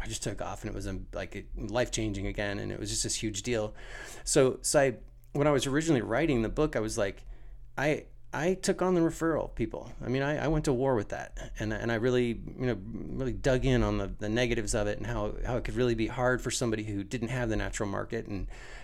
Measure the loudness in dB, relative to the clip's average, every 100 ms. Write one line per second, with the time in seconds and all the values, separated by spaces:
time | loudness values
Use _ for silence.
0 | -2 -4 -4 -4 -6 -6 -6 -4 -4 -6
1 | -6 -8 -8 -10 -8 -8 -2 0 0 0
2 | -2 -2 -2 -2 -2 -2 -4 -6 -4 -2
3 | -2 -2 -2 -4 -2 0 -2 -6 -12 -12
4 | -12 -8 4 6 6 4 2 4 4 2
5 | -10 -18 -4 2 4 4 4 2 4 4
6 | 4 2 4 4 2 2 2 2 0 0
7 | 0 -2 -12 -14 -14 -14 -8 0 2 0
8 | -4 -16 -8 0 0 2 2 2 4 4
9 | 4 2 0 0 -2 -2 -4 -4 -10 -6
10 | -2 0 0 0 2 2 2 2 2 2
11 | 0 -6 -8 -10 -8 -4 -2 -2 0 2
12 | 4 4 2 -2 -6 -2 -2 -2 -4 -8
13 | -6 -4 -4 0 2 4 4 4 4 2
14 | -2 -4 0 2 2 0 0 0 0 -2
15 | -2 -2 -2 -2 -2 -2 -2 2 2 2
16 | 0 2 2 2 0 0 0 0 -2 -4
17 | -4 -4 -2 0 0 0 0 -2 -2 -2
18 | -2 -4 -4 -4 -6 -8 -12 -12